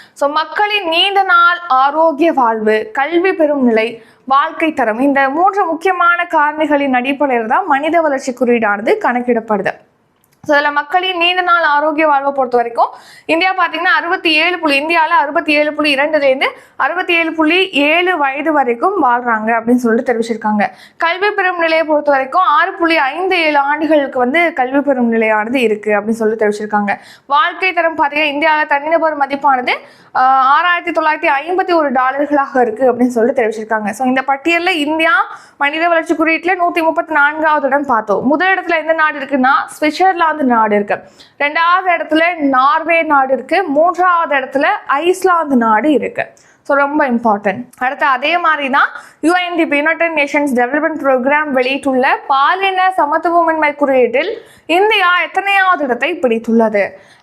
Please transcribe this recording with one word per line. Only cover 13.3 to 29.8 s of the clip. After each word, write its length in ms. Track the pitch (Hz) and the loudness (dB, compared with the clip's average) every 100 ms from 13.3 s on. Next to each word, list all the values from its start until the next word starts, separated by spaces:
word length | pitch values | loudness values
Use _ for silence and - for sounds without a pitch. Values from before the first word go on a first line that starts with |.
இந்தியா 180 | 320 370 | 0 0
பாத்தீங்கன்னா, 420 | 370 330 320 370 320 | 0 -2 -2 0 0
அறுபத்தி 320 | 339 381 349 | 0 -2 0
ஏழு 240 | 311 339 349 | 2 0 0
புள்ளி, 180 | 320 277 | 0 0
இந்தியால 360 | 311 339 320 339 | 0 0 2 2
அறுபத்தி 300 | 285 302 302 | 0 -2 0
ஏழு 180 | 294 294 302 | 0 0 0
புள்ளி 140 | 294 | 0
இரண்டுல 340 | 269 294 302 277 | 0 0 2 2
இருந்து 180 | 262 440 - - - | 0 -2 -6 -14 -4
அறுபத்தி 380 | 269 349 359 | -4 -2 -2
ஏழு 180 | 339 330 320 | 0 0 0
புள்ளி 200 | 311 349 381 269 285 | 0 2 0 0 2
ஏழு 240 | 339 359 349 | 2 0 0
வயது 360 | 269 277 302 | -2 -2 -2
வரைக்கும் 440 | 302 247 233 349 392 | 0 0 0 -2 0
வாழ்றாங்க 460 | 254 240 247 220 220 233 | 0 0 0 -2 0 -2
அப்படின்னு 260 | 226 247 | 2 0
சொல்லிட்டு 240 | 240 226 247 | 2 0 0
தெரிவிச்சிருக்காங்க. 580 | 226 226 220 214 208 190 - - - | -2 -2 -4 -2 -2 -2 -6 -20 -4
கல்வி 340 | 330 359 415 | -4 0 -2
பெறும் 300 | 403 370 359 | 0 -2 0
நிலையை 200 | 330 320 | 0 0
பொறுத்த 260 | 311 302 294 | 0 0 2
வரைக்கும் 360 | 277 262 349 349 302 | 0 0 0 2 2
ஆறு 140 | 359 | 0
புள்ளி 240 | 370 330 320 262 | -2 0 0 0
ஐந்து 280 | 311 370 359 311 | -2 -2 0 0
ஏழு 120 | 294 | 0
ஆண்டுகளுக்கு 600 | 277 302 311 311 269 269 | 0 -2 0 0 0 -2
வந்து 340 | 247 320 339 | 0 2 0
கல்வி 280 | 330 254 277 | 0 -2 0
பெறும் 320 | 277 262 240 | 0 0 0
நிலையானது 460 | 226 220 214 220 269 | 0 0 0 0 0
இருக்கு 300 | 226 208 214 208 | 0 0 -2 -2
அப்படின்னு 240 | 208 226 | -2 -2
சொல்லிட்டு 220 | 220 226 | -2 0
தெரிவிச்சிருக்காங்க. 500 | 214 208 214 208 202 - - - - | -2 -2 -2 -2 -2 -6 -10 -16 -2
வாழ்க்கை 460 | 285 339 339 381 | 0 0 -2 -2
தரம் 260 | 339 330 320 | 0 -2 0
பாத்தீங்கன்னா, 340 | 285 294 294 | -2 0 -2
இந்தியால 320 | 285 320 311 302 | 0 0 0 0
தனிநபர் 520 | 285 302 330 320 294 | -2 0 0 0 -2
மதிப்பானது, 520 | 269 277 285 254 262 554 | -2 0 0 0 -2 -4